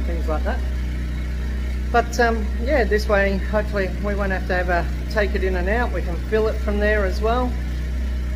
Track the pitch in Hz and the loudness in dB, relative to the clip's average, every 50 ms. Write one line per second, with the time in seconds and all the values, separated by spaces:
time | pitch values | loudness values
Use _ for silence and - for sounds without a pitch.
0 | - 185 170 160 - - 156 147 - 196 254 - - - - - - - - - | -2 0 0 0 0 0 0 0 0 0 0 -2 -2 -2 -2 -2 -2 -2 -2 -4
1 | - - - - - - - - - - - - - - - - - - - 233 | -4 -4 -4 -4 -4 -4 -4 -4 -2 -2 -2 -2 -2 -2 -2 -2 -2 2 2 2
2 | 226 - - - 240 233 226 226 208 - - - 233 262 302 269 220 185 202 208 | 2 2 2 2 2 2 2 0 0 -2 -2 -2 0 2 2 2 4 2 2 0
3 | - - 208 196 196 196 196 185 165 - 196 214 202 - 208 202 190 185 175 - | 2 2 2 2 4 2 0 0 -2 0 0 0 0 0 -2 -2 -2 -2 -2 -4
4 | 185 208 202 196 202 190 190 185 185 - 185 180 185 185 175 170 165 - - - | -2 -2 -2 0 0 0 0 -2 0 0 0 0 2 2 2 2 2 0 -2 -4
5 | - - - 214 208 185 - 190 185 190 185 180 175 190 214 240 247 - - 180 | -4 -2 0 0 2 2 2 0 0 0 0 0 0 0 2 0 0 0 -2 -2
6 | - 180 165 - - - 214 220 220 220 - - - 208 202 208 208 208 214 208 | -2 -2 -2 -4 -2 0 2 2 2 2 0 0 0 0 0 2 2 4 4 2
7 | 196 185 185 - 208 220 233 254 254 247 240 - - - - - - - - - | 2 0 0 0 2 2 2 2 0 0 -2 -2 -2 -2 -2 -2 -2 -2 -2 -2
8 | - - - - - - - | -2 -2 -2 -2 -2 -2 -2